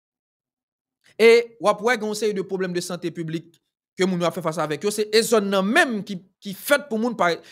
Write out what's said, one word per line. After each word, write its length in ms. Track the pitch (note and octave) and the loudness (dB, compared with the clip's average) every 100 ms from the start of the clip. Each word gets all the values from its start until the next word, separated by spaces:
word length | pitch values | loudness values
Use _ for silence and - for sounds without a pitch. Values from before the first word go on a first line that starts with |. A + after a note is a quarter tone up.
| _ _ _ _ _ _ _ _ _ _ _ | _ _ _ _ _ _ _ _ _ _ _
e 440 | - A3+ A#3 A#3 - | 4 6 6 4 -2
w 80 | F#3 | 0
ap 120 | G#3 A3 | 0 0
wè 120 | B3 | 0
gen 100 | G#3+ | -2
yon 80 | G#3 | -4
seri 160 | A3 | -2
de 120 | F#3+ F#3 | -2 -4
pwoblèm 260 | F#3+ F#3 | -4 -4
de 80 | F3 | -4
sante 300 | E3+ F3 F3 | -6 -8 -8
piblik 380 | D3+ D#3+ D#3+ - _ _ _ _ - | -8 -8 -8 -10 _ _ _ _ -2
ke 100 | F#3 | -2
moun 140 | F3 | 0
yo 40 | E3+ | -2
ap 120 | E3+ | -2
fè 40 | |
fas 160 | E3 E3 | -4 -2
avèk 260 | D3+ D3 G3+ | -4 -2 -4
yo. 60 | |
Se 120 | G#3 G#3+ | -2 0
e 80 | G#3+ A3+ | 2 2
zòn 240 | A3+ G3+ | 2 2
nan 160 | G3 F#3+ | 0 2
menm 320 | D4+ D4+ G#3+ F#3 | 2 2 0 -8
ki 100 | F#3 - _ | -12 -14 _
ki 140 | G3+ F#3 | -14 -8
fèt 300 | - C#4+ - | -2 -2 -2
pou 80 | A3 | -2
moun 160 | A#3+ G#3+ | -2 0
pa, 180 | F3 E3 - | 0 0 -8